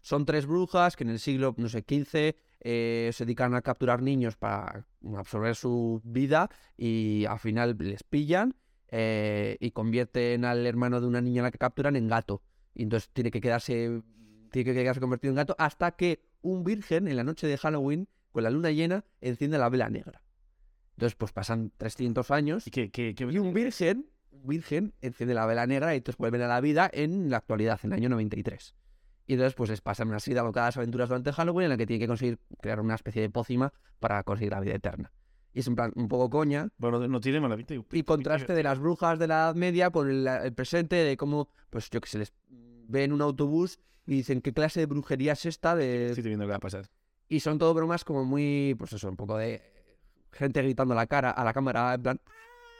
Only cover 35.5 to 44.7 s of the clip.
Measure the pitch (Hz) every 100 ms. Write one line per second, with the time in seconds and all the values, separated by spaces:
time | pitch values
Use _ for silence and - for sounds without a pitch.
35.5 | - 117 117 117 - 110 123 127 143 151
36.5 | 143 196 - 120 120 123 127 127 151 139
37.5 | 110 - 135 - 165 151 156 139 151 131
38.5 | 170 147 131 156 170 170 160 160 160 160
39.5 | 165 180 175 180 160 139 135 131 127 127
40.5 | 117 127 170 165 180 151 135 143 147 143
41.5 | _ - 117 - 113 - 107 104 _ _
42.5 | 127 120 120 113 131 139 147 147 135 143
43.5 | 160 180 - _ _ - 135 123 127 139
44.5 | 123 156